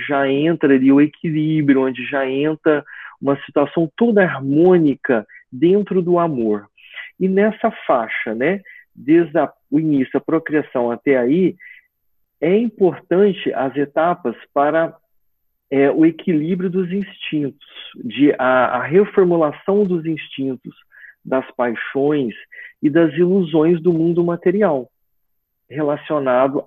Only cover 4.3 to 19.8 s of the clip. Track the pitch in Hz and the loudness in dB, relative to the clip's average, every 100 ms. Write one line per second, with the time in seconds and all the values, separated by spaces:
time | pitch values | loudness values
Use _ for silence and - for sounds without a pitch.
4.3 | 135 135 143 180 180 151 127 - 117 101 | -2 -2 2 6 6 4 0 -2 -2 -2
5.3 | - _ 123 165 202 196 190 175 175 170 | -18 _ -2 2 2 0 -2 0 0 0
6.3 | 135 110 104 101 _ - - - - 190 | -2 -2 -4 -6 _ -20 -18 -16 -4 -2
7.3 | 190 214 202 226 - - 135 113 - 120 | 2 0 0 -4 -4 -2 0 0 -8 -8
8.3 | 110 139 196 - - _ - 120 165 165 | -4 -2 -4 -8 -20 _ -10 2 2 2
9.3 | 160 143 _ - 143 156 143 127 135 - | 0 -2 _ -4 -2 0 0 0 -4 -2
10.3 | 160 160 147 139 131 120 117 - 131 120 | -4 -2 -4 -2 -4 -4 -4 0 0 2
11.3 | 165 180 - - - _ _ _ _ _ | 0 0 -2 -18 -20 _ _ _ _ _
12.3 | - 151 202 233 - 185 139 - 175 208 | -4 0 0 0 0 0 0 -2 2 2
13.3 | 185 135 - 135 131 143 160 165 175 120 | 0 -6 -4 -4 -4 -4 0 0 -2 -6
14.3 | 110 - 143 147 160 165 - _ _ _ | -8 -6 -2 0 0 -2 -8 _ _ _
15.3 | _ _ _ - 139 139 135 160 165 - | _ _ _ -4 2 2 4 2 2 -2
16.3 | 156 156 185 185 180 175 196 190 - - | -2 -2 -4 -4 -4 -4 -6 -8 -12 -8
17.3 | 156 143 - _ - - - 123 110 143 | -4 -6 -8 _ -20 -20 -14 -10 0 2
18.3 | - 127 127 120 123 127 175 202 - 180 | 2 2 2 2 0 0 2 2 2 2
19.3 | 170 151 - - 202 | 2 0 -4 -2 0